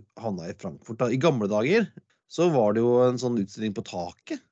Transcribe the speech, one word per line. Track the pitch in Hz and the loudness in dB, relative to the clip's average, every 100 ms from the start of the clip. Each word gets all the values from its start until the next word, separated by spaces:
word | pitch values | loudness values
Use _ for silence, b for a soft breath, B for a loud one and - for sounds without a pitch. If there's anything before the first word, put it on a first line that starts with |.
| - - | -10 -10
havna | 113 92 85 | -8 -6 -8
i | - | -10
Frankfurt | 95 71 - 117 | -12 -12 -12 -4
da. | 123 | -2
I | 131 | 2
gamle | 165 135 101 | 2 2 0
dager | 107 123 214 190 - - _ _ | 0 2 2 0 -6 -20 _ _
så | - 175 | 0 2
var | 143 107 107 | 4 4 4
det | |
jo | 120 123 127 | 4 4 4
en | 123 | 2
sånn | 123 120 | -2 -2
utstilling | 101 - 107 101 | -4 -4 -4 -4
på | - | -8
taket | 110 90 - - 302 - | -8 -8 -12 -12 -12 -12